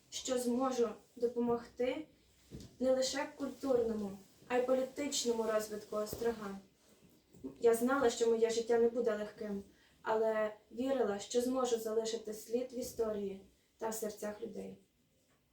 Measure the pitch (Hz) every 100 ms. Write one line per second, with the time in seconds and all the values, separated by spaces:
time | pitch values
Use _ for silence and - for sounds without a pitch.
0 | _ - - 247 240 240 269 240 226 202
1 | - - 233 240 240 233 - - 247 302
2 | - _ _ _ _ - - - 254 262
3 | 262 277 294 - 277 - 269 240 226 214
4 | 196 196 - - - 247 254 262 254 -
5 | 285 - 240 226 220 214 214 208 - 214
6 | 208 - 233 226 202 196 - _ _ _
7 | - _ _ - - - 233 226 247 277
8 | 240 - 233 226 226 226 233 233 233 240
9 | 220 208 208 - 208 202 - - _ _
10 | - 220 220 220 214 - _ 220 262 269
11 | 208 202 - 240 247 262 240 226 220 220
12 | 220 226 208 214 - 240 247 240 233 -
13 | 220 208 196 196 - _ _ _ 226 220
14 | 214 202 208 208 214 196 190 190 _ _
15 | _ _ _ _ _